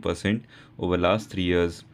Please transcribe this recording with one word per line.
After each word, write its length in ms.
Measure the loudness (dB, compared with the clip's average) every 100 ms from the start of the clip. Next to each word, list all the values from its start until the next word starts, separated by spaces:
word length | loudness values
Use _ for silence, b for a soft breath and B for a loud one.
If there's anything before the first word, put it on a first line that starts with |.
| -4
percent 400 | -2 -2 -2 -6 B B -6
over 200 | -2 2 2
last 280 | 2 -2
three 140 | -4 0
years। 320 | 2 2 -2 -18